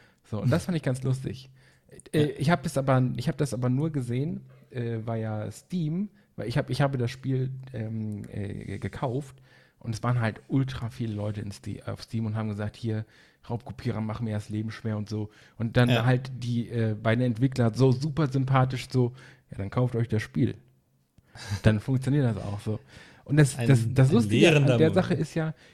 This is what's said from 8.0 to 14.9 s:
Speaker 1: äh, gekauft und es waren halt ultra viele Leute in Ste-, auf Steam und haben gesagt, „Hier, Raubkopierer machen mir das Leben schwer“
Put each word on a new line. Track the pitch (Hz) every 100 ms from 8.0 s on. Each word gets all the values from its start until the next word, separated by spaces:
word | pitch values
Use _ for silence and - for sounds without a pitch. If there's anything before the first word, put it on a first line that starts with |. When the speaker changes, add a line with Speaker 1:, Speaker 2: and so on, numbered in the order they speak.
| 107 104 -
Speaker 1:
äh, | - 101 101 - 98
gekauft | 98 - 135 127 143 - - _ _ _
und | 120
es | 107
waren | 120 123
halt | 113 - -
ultra | 139 131 131 113
viele | - 113
Leute | 104 104 104
in | 104
Ste-, | - 104 98 -
auf | 101
Steam | - 113 113
und | 110
haben | 110
gesagt, | 104 107 -
„Hier, | 113 107 110 - _ _ -
Raubkopierer | 120 - - 120 107
machen | 110 113
mir | 113 107
das | -
Leben | 107 110
schwer“ | - 110